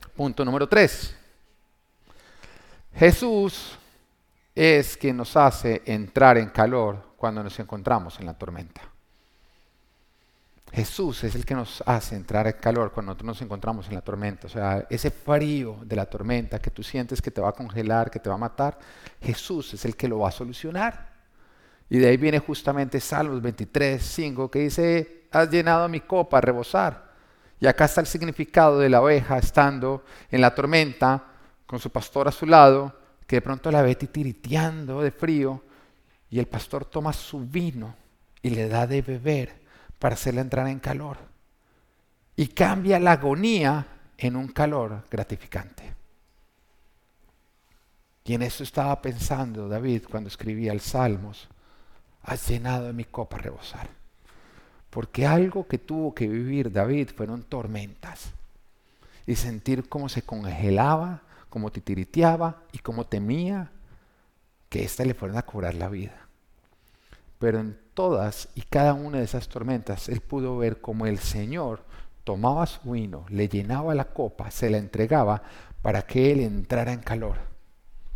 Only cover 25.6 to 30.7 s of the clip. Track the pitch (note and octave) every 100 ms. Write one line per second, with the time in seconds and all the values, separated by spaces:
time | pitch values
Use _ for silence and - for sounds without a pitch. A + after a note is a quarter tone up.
25.6 | E3 E3 E3+ E3 - F#3 E3+ C3+ A#2+ B2
26.6 | A#2+ F#3+ F3+ B2 - - _ _ _ -
27.6 | C3 B2+ D3+ - D#3 E3 E3 D3+ D3 -
28.6 | D#3 C#3+ C#3 B2 C#3+ D3 B2+ C3 - -
29.6 | C#3+ C3+ C3 C3+ - - - B2+ B2 C3+
30.6 | C#3